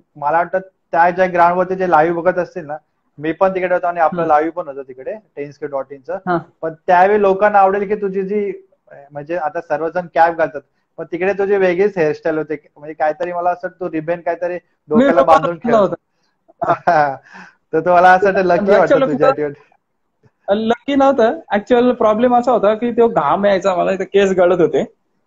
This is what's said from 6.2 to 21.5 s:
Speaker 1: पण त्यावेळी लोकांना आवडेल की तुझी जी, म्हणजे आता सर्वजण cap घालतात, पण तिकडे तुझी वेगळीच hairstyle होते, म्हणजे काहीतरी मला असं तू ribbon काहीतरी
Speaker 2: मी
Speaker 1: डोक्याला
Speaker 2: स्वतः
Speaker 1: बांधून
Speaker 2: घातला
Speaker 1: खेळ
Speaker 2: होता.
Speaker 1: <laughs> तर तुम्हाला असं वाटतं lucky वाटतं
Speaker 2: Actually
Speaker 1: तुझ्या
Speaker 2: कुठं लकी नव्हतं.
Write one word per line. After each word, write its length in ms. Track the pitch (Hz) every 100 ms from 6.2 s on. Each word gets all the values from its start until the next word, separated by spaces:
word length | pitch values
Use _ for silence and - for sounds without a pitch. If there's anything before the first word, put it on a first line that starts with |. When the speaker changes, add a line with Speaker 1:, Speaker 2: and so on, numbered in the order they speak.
| 185 170 - _
Speaker 1:
पण 120 | 160 156 -
त्यावेळी 340 | 180 196 214
लोकांना 380 | 196 190 208 202
आवडेल 280 | 190 202 196
की 80 | 214
तुझी 260 | 202 196
जी, 460 | 190 208 202 190 _ _ _ 139 143
म्हणजे 260 | 147 147 175
आता 240 | 151 165
सर्वजण 460 | - 151 160 170 175 170
cap 220 | 165 165
घालतात, 240 | 156 143 - _ _ -
पण 80 | 160
तिकडे 220 | 165 190
तुझी 240 | 196 196 202
वेगळीच 400 | 185 175 202 190
hairstyle 400 | 151 147 170 156
होते, 300 | 151 147 _ _
म्हणजे 160 | 147
काहीतरी 400 | 156 156 151 175
मला 160 | 175 175
असं 180 | 175 185
तू 240 | - 175
ribbon 280 | 160 156 175
काहीतरी 340 | 170 165 175
Speaker 2:
मी 60 | 175 - _ -
Speaker 1:
डोक्याला 240 | 185 277
Speaker 2:
स्वतः 140 | 170 262
Speaker 1:
बांधून 300 | 156 175 170
Speaker 2:
घातला 160 | 233
Speaker 1:
खेळ 80 | 165
Speaker 2:
होता. 160 | 185 170 _ _ _ _ _ _
Speaker 1:
<laughs> 1120 | 170 165 - 160 143 131 - 185 185 _ _
तर 60 | 160
तुम्हाला 320 | 165 175 180
असं 140 | 185 202
वाटतं 160 | 190
lucky 300 | 180 175 202
वाटतं 240 | 202 165 277
Speaker 2:
Actually 120 | 269
Speaker 1:
तुझ्या 240 | - -
Speaker 2:
कुठं 180 | 262 147 143 _ _ _ _ _ _ _ _ -
लकी 460 | 208 220 233 - 277
नव्हतं. 440 | 269 269 226 320 -